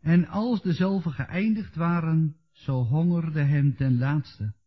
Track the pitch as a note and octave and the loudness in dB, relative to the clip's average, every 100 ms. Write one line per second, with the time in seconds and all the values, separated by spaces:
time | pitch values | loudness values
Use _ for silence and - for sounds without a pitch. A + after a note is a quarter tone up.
0 | D3+ F3 D#3 F#3 A#3 A3 F#3 E3 F#3 G3 | 4 2 2 -2 -2 -2 -2 0 0 0
1 | E3+ C3+ C3 F3+ G#3+ A3 G3 D#3+ E3+ E3+ | -4 -6 -6 -2 0 -2 -4 -4 -2 0
2 | D#3+ D#3+ D#3+ D3 _ _ - C3 A#2+ D3 | 0 0 0 -4 _ _ -4 -2 0 2
3 | F3 E3+ D#3+ D#3 C#3+ C#3+ C#3+ B2+ C3+ B2 | 2 0 -2 0 2 2 2 2 0 2
4 | C3+ D3+ - - G#2 - | 0 -2 -4 -8 -10 -10